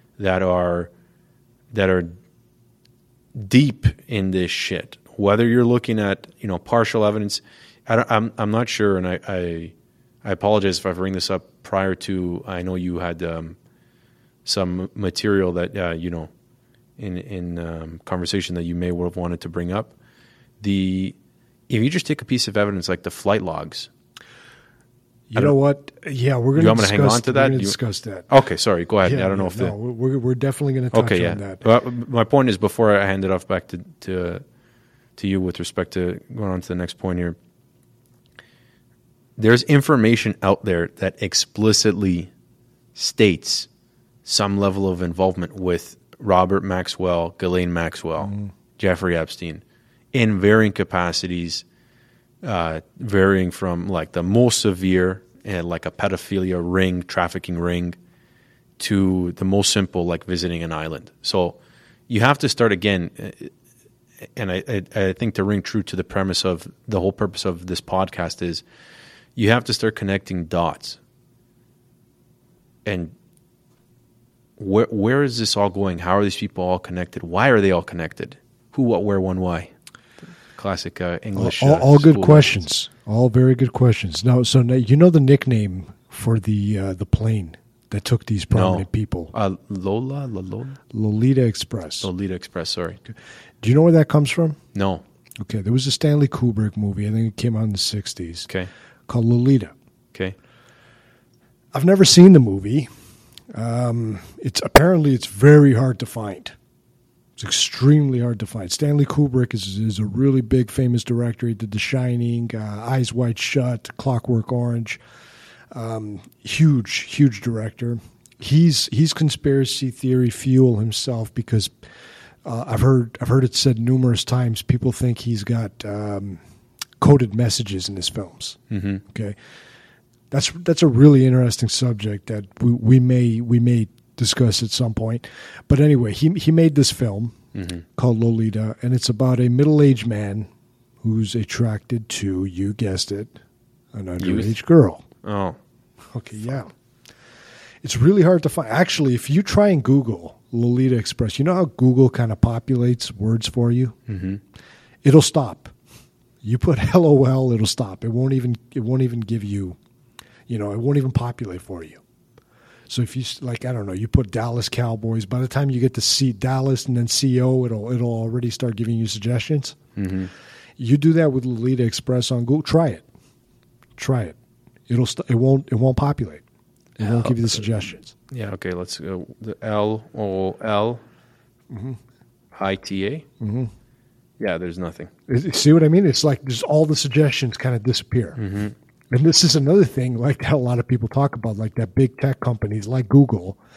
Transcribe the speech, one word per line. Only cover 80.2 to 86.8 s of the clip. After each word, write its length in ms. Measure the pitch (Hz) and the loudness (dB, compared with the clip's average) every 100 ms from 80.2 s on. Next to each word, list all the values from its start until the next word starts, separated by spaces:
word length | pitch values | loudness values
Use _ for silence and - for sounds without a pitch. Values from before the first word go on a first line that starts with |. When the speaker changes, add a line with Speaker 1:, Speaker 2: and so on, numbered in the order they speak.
| - - - - | -20 -20 -20 -10
Speaker 1:
Classic, 440 | 101 87 98 - | -6 -6 -8 -8
uh, 180 | 90 85 | -6 -6
English, 400 | 110 95 95 - | -8 -4 -4 2
Speaker 2:
All, 140 | 135 160 | 4 4
Speaker 1:
uh, 40 | |
Speaker 2:
all 180 | 135 147 | 8 8
good 140 | 156 | 8
Speaker 1:
school 100 | 139 | 6
Speaker 2:
questions. 640 | 127 151 - 101 85 - - _ - | 8 8 6 2 -4 -6 -6 _ -4
All 240 | 110 127 | 2 2
very 260 | 123 127 127 | 4 4 4
good 180 | 127 | 0
questions. 500 | - 127 107 95 76 120 | 2 4 4 -2 -2 2
Now, 180 | 127 | 2
so 180 | 120 131 | 4 4
now, 140 | 120 131 | 4 2
you 200 | 113 143 | 4 6
know 140 | 180 | 6
the 100 | 160 | 6
nickname 760 | 135 143 - 113 101 92 85 - _ | 6 4 4 0 -2 -6 -12 -18 _
for 300 | - 117 113 | -6 -2 0
the, 400 | 104 104 101 | 0 -2 0
uh, 140 | 104 | -2